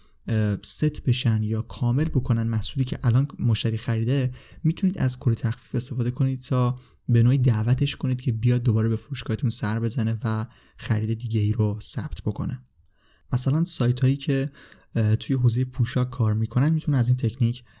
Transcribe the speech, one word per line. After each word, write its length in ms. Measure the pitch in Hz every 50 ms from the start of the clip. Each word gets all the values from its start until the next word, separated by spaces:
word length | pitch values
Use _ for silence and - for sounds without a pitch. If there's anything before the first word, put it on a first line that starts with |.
| - _ _ _ _
اه، 300 | - 110 107 107 104 101 98 -
ست 400 | - - - 147 151 - - -
بشن 400 | 127 120 123 - 120 110 110 107
یا 200 | 104 110 110 -
کامل 420 | - - - 127 120 120 139 160
بکنن 380 | 160 - 127 123 - 120 113 113
محصولی 420 | 113 113 110 - - - 131 131
که 140 | 127 - - -
الان 260 | 123 110 127 143 147 - -
مشتری 380 | - 120 110 - - 113 110
خریده، 560 | 110 - - 113 113 113 117 135 143 127 127 127 - - - - - -
می‌تونید 340 | 156 170 - - 185 - -
از 180 | 135 131 123 -
کد 140 | - 123 113
تخفیف 400 | - - 110 110 - - - -
استفاده 360 | 123 - - 120 123 117 120
کنید 300 | 123 - 135 131 131 127
تا 380 | - - 135 127 123 123 123 - - - _ _ _ -
به 140 | 117 117 117
نوعی 160 | 123 135 139
دعوتش 580 | 123 127 117 107 110 117 127 127 143 139 -
کنید 240 | - - 131 127 123
که 120 | - 131 113
بیاد 300 | 110 110 123 123 123 120
دوباره 260 | 123 107 110 110 113
به 80 | 113
فروشگاهتون 540 | 107 - - 139 - - - 113 - - 117
سر 300 | - - 110 104 110 113
بزنه 380 | 113 117 110 117 110 113 113 107 117
و 220 | 110 110 110 110 110 - - _ _ _
خرید 420 | - - - 117 107 107 107 113 113
دیگه 220 | 120 110 110 110
ای 120 | 104 104 104
رو 260 | 107 107 104 101 107 -
ثبت 380 | - - - 104 151 - - -
بکنه. 400 | - 107 - 92 - 123 - - _ _ _ _ _ _ _ _ _ _ _ _ - -
مثلاً 320 | 123 - 135 139 160 170
سایت 360 | - - - 123 120 123 -
هایی 160 | 127 131 139
که، 340 | 139 - - 135 135 135 139 - - - - - - _ _ -
اه، 220 | 113 110 107 110
توی 200 | - - - 135
حوزه 280 | 131 123 120 110 123 127
پوشاک 460 | 127 - - 120 - - 127 127 123
کار 240 | 123 - 113 110 107
می‌کنن 380 | 110 110 110 - 127 135 156 160
می‌تونن 260 | 156 - - 147 131
از 100 | 120 120
این 80 | 127
تکنیک 480 | 127 - 113 - - 120 117 120 - - _ _ _